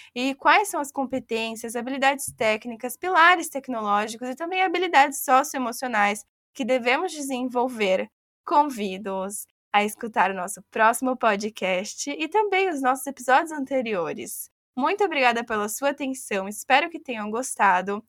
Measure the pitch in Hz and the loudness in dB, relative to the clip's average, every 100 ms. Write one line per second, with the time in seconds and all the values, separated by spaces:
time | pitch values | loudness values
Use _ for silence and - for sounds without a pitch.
0 | - 247 262 269 320 339 403 330 285 - | -12 -4 -2 2 6 6 4 -2 -4 -4
1 | 262 262 - 226 226 226 233 233 233 269 | -4 -4 -4 -4 -4 -6 -8 -8 -6 0
2 | 269 285 - - 226 214 240 226 247 - | 2 2 -4 -2 0 0 -4 -10 -10 -6
3 | 359 359 330 359 311 277 262 233 208 202 | 0 6 6 6 2 -8 -6 -4 0 0
4 | 214 226 254 262 339 370 370 349 359 330 | 0 -6 -8 -6 -4 0 0 0 4 6
5 | 285 277 - 262 285 285 247 233 254 220 | 4 2 2 4 4 -2 -4 -4 -2 2
6 | 202 208 - _ _ - 247 254 240 269 | 2 0 -8 _ _ -6 0 0 2 0
7 | 370 311 277 254 254 247 254 233 202 190 | 0 -6 -6 -4 -4 -2 -2 0 0 0
8 | 208 _ _ _ - 330 294 240 202 190 | -2 _ _ _ 0 2 2 0 -6 -6
9 | 202 190 190 202 - _ _ 208 208 - | -6 -6 -6 -10 -14 _ _ 0 0 -2
10 | 233 220 196 190 180 - - 226 220 233 | -6 0 0 0 -8 -10 -6 2 4 4
11 | 254 254 233 202 226 214 185 185 208 - | 0 0 2 0 -2 -4 -2 -2 -4 -8
12 | - 294 311 392 415 381 381 294 262 269 | -8 -6 -2 0 2 2 0 0 0 0
13 | 277 269 254 262 330 311 262 269 233 202 | -4 -6 2 2 2 -4 -2 -2 -2 -2
14 | 156 143 - - - _ _ - 285 403 | -4 -6 -10 -12 -14 _ _ -2 -2 0
15 | 403 302 254 233 226 220 208 - 277 285 | 0 2 2 2 -2 -4 -4 -2 -2 -2
16 | 269 262 - 202 190 208 - 262 339 330 | -4 -6 -4 -4 -4 -6 2 2 2 -6
17 | - 226 214 220 262 - 208 185 185 208 | -10 -8 -6 -6 -4 0 4 4 0 -6